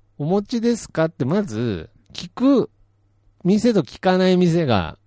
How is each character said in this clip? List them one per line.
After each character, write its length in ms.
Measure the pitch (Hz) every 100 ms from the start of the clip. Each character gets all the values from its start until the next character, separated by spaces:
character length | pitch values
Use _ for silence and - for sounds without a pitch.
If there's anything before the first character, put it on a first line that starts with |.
| _ -
お 80 | 147
持 160 | 202
ち 180 | 208 240
で 160 | 233 233
す 100 | -
か 200 | - 160
っ 40 |
て 140 | -
ま 180 | 127 196
ず 460 | 196 107 120 87 73 _ _
聞 180 | - 175
く 400 | - 262 262 - _ _ _ _ _ _ _
店 300 | 175 208 240
と 100 | 208
聞 160 | 131 -
か 180 | 190 185
な 100 | 185
い 80 | 180
店 300 | 180 170 151
が 320 | 101 80 -